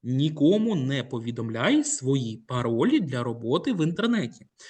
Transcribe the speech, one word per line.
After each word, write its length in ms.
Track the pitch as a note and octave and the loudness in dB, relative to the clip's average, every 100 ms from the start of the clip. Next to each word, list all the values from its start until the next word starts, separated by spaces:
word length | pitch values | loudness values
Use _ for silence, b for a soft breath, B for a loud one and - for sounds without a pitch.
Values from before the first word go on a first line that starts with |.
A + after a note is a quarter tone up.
| A#2+ | -2
Нікому 680 | C3 D3+ D#3 C#3+ G#3 A3+ F#3+ | 0 0 4 4 4 2 0
не 280 | C3 C#3 | 0 -2
повідомляй 800 | B2+ A#2+ A2+ A#2 A#2 A2+ D3 D4 | -4 -6 -6 -6 -6 -2 2 2
свої 540 | D4 - C3 C#3 A#2 G#2+ | 2 -4 0 0 -2 -8
паролі 640 | - B2 A#2 A#2 F#3 D4+ | -6 -2 0 2 4 2
для 240 | E3 B2+ | 0 -4
роботи 500 | A#2+ A#2 A2+ D3+ - | -4 -6 -2 -2 0
в 100 | G#3 | 0
інтернеті. 600 | D#3 E3+ A3+ A#3 B2+ - - _ B | 0 0 0 0 -2 -8 -20 _ B